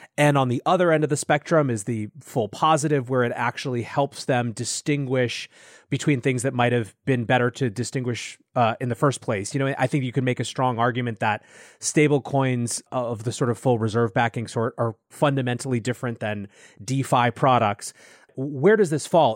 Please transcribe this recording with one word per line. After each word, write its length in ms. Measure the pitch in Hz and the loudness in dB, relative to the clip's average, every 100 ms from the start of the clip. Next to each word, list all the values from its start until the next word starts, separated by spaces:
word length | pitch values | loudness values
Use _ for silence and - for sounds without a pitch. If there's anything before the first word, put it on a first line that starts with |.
| - - | -14 0
And 200 | 147 143 | 2 4
on 100 | 127 | 2
the 140 | 120 - | 0 2
other 280 | 180 175 | 2 4
end 100 | 156 | 4
of 60 | 147 | 2
the 80 | 143 | -2
spectrum 520 | - 151 - 165 139 | 0 -2 2 2 2
is 140 | 113 | -2
the 240 | 110 113 107 143 | -4 -6 -6 -12
full 260 | - 135 104 | -8 -4 -4
positive, 640 | - 156 160 151 147 123 | 0 2 2 2 0 0
where 140 | 131 | 0
it 100 | 120 123 | 0 0
actually 460 | 120 - 143 123 | -4 -4 -6 -6
helps 420 | 104 - 139 - | -4 -2 -2 -4
them 300 | - 127 120 | -2 -2 -2
distinguish 960 | 107 117 - - 143 131 131 120 - - - - - _ | -6 -6 -6 -2 -2 0 0 0 -4 -12 -18 -20 -20 _
between 320 | 139 - 135 | -2 0 0
things 220 | 139 123 | 0 -2
that 100 | 135 | -2
might 180 | 123 120 | 0 2
have 240 | 120 107 _ | 2 -2 _
been 220 | - 127 110 | -2 -2 2
better 260 | 127 123 | 2 2
to 180 | - 127 | 0 -4
distinguish, 680 | 98 117 135 123 113 - - _ 131 | -4 -6 -4 -6 -6 -10 -16 _ 0
uh, 200 | 113 117 | 0 0
in 80 | 131 | -4
the 80 | 117 | 0
first 240 | 147 123 | 0 0
place. 340 | - 104 101 | -4 -4 -2
You 60 | 143 | -2
know, 160 | 135 139 | -2 0
I 100 | 127 | 0
think 180 | 151 123 | 0 -2
you 80 | |
can 100 | 135 | -2
make 160 | 127 123 | -2 -2
a 60 | 120 | -4
strong 340 | - 127 113 | -2 -2 2
argument 400 | 120 123 120 110 | 0 0 -4 -2
that 240 | 110 107 - - - _ | -2 -2 -6 -20 -20 _
stable 420 | - - 151 143 | -2 2 4 2
coins 600 | - 139 131 123 117 - - | 0 0 0 0 -2 -6 -6
of 300 | 131 120 113 | -6 -4 -4
the 100 | 113 | -6
sort 160 | - 123 | -2 -2
of 80 | 113 | 0
full 200 | 135 117 | 2 2
reserve 360 | 110 113 117 | 2 0 0
backing 340 | 127 117 - 107 | 2 0 -2 -6
sort 260 | 120 113 - | -4 -4 -2
are 180 | 117 107 _ | -4 -6 _
fundamentally 720 | - 147 139 123 120 139 123 | 0 0 2 -2 -4 -2 -2
different 400 | 117 123 123 113 | -2 -4 -6 -6
than 260 | 110 104 98 _ - - | -6 -6 -10 _ -20 -16
DeFi 500 | 98 135 127 131 120 | -4 -2 2 2 2
products. 600 | - 139 123 107 104 - - - - _ - | 2 4 4 4 0 -8 -16 -20 -20 _ -10
Where 420 | 139 143 165 214 | -8 2 4 6
does 120 | 180 | 4
this 160 | 151 - | 0 2
fall? 300 | 175 139 | 4 4